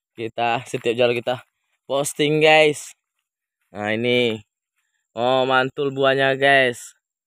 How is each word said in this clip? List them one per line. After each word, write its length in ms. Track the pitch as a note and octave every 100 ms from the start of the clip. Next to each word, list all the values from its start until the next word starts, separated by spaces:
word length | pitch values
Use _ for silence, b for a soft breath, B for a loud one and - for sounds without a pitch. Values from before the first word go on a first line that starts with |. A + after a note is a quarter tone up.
| _
Kita, 480 | - A2+ - A#2 A#2 -
setiap 240 | B2+ A#2+
jalur 240 | A#2 A#2+ A#2+
kita 240 | A#2+ B2 - _ _ _ -
posting, 560 | C3+ D3 - D3 D3+
guys. 480 | D#3 D#3 D#3 D3 - - _ _ _ _ _ _ _
Nah, 160 | F#2+ G#2
ini. 480 | A2 A#2+ B2 A#2+ A2 - _ _ _ _ _ _ -
Oh, 240 | B2 C3 C3
mantul 400 | C3 C3 - C#3+
buahnya, 480 | C3+ C3+ C3+ C3+ C#3
guys. 560 | C#3 C#3 B2+ A#2+ - - _ _